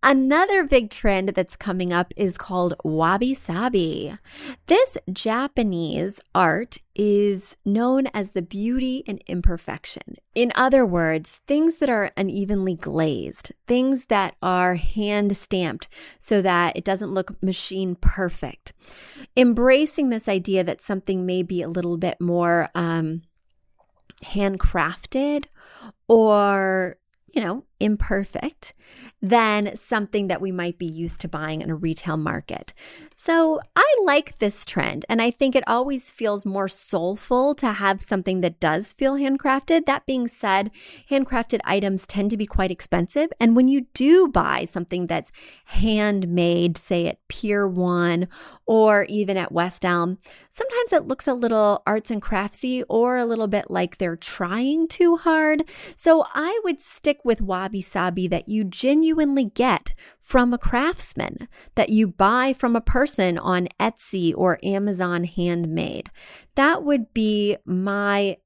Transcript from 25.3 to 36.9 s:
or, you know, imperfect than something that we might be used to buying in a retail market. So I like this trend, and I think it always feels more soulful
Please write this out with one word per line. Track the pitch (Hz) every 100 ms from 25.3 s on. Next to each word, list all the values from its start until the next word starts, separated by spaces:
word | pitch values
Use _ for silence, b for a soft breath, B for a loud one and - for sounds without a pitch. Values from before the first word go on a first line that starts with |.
| 294 - B B B 226 - -
or, | 226 220 208 202 196 190 190 180 - _ _ _
you | -
know, | 202 226 - _
imperfect | 214 208 - 196 196 - 294 _ - _ B B 254 B
than | 185 233 220 208 208 -
something | - 220 208 208 196
that | 180
we | 190
might | 180 175 175
be | 175
used | 160 165 -
to | 165
buying | 151 156 156
in | -
a | 160
retail | 165 160 - 156
market. | 156 - - - - - B B B -
So | - 330 320 311 -
I | - 539 539
like | 370 285 302 -
this | 208 - -
trend, | - 123 143 -
and | 226
I | 233
think | 240 269 254
it | -
always | 233 262 269 -
feels | - 220 208 202
more | 196 190
soulful | - -